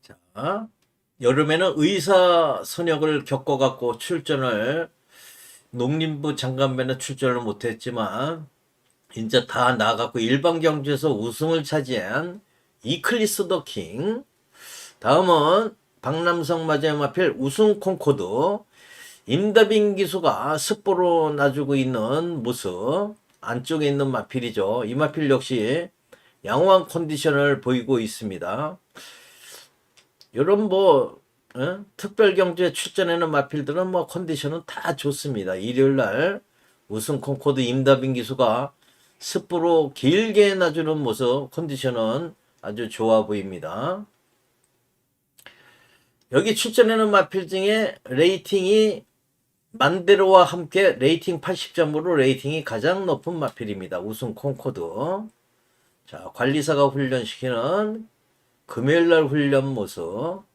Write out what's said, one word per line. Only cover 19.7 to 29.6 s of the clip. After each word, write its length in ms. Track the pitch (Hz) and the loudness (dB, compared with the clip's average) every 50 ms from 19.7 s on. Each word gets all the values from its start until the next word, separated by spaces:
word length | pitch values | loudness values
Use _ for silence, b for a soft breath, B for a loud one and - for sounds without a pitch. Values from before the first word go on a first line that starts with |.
| 220 214 208 208 202 | 4 2 2 2 2
기수가 600 | 190 196 170 175 190 165 147 - - 117 135 156 156 | 0 -2 -2 -2 0 0 0 0 0 -2 -4 -4 -4
습보로 760 | - - 220 - - 208 190 175 185 175 170 165 160 151 151 | -2 -4 -4 -4 0 -2 0 2 4 4 4 4 2 0 0
놔주고 420 | 147 143 143 131 143 143 131 139 | 2 0 0 0 0 -2 0 0
있는 680 | 139 131 127 131 120 107 113 135 151 165 175 170 151 113 | 0 0 0 0 -2 -2 0 -2 -2 -2 -4 -6 -6 -4
모습, 720 | 120 123 - - 98 90 90 98 123 147 185 208 208 208 _ _ _ _ _ | -4 -6 -4 -6 -8 -6 -4 -4 -2 -2 -2 -2 -4 -8 _ _ _ _ _
안쪽에 460 | - - 117 123 131 - 165 156 151 143 | -10 -8 -6 -6 -4 -4 -4 -2 0 0
있는 240 | 143 139 139 135 | 0 0 0 -2
마필이죠. 720 | 127 117 113 _ - 131 120 120 110 107 98 95 107 123 110 | -2 -4 -6 _ -6 -6 -6 -4 -4 -2 -2 0 0 -2 -2
이 80 | 107 120 | -4 -2
마필 360 | 135 151 147 151 160 156 139 | -2 -2 -2 -2 -2 0 2
역시 580 | 135 127 131 - 131 120 104 113 135 165 170 185 _ _ _ _ b b b b b b _ | 2 0 0 -2 -2 -2 0 0 -2 -2 -4 -8 _ _ _ _ b b b b b b _
양호한 420 | 95 - 131 170 190 190 190 170 | -4 0 2 4 6 6 4 4
컨디션을 760 | - - 165 170 156 151 139 - 160 147 139 143 143 139 127 | 2 -6 -6 -6 -4 -6 -2 0 2 2 4 4 2 2 0
보이고 380 | - 123 127 127 117 113 135 120 | 0 -2 -2 -2 0 0 0 0
있습니다. 800 | 113 107 - - 113 107 92 85 85 87 98 120 147 156 185 185 _ _ B B B B B B B B B B B B B B | 0 -2 -8 -8 -10 -8 -8 -8 -6 -6 -6 -6 -6 -8 -10 -12 _ _ B B B B B B B B B B B B B B